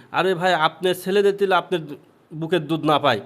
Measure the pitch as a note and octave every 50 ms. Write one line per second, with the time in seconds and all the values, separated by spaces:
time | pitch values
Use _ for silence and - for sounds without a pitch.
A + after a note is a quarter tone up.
0 | - - - D3 E3+ F#3+ F#3+ E3 F3+ F#3 F3 D#3 D#3 E3 - - F3 F#3 F3 F3+
1 | - F#3 F#3+ G#3 G3 G3+ G3 G3 G3+ F#3+ F#3 F3 E3 - F#3 F3 D#3 D3 C#3+ -
2 | - _ _ _ _ - E3+ D3+ D#3+ D#3+ F3+ E3+ D3+ C#3 D#3+ D3+ - D3+ D3+ C3+
3 | - C#3 A#2+ G2+ -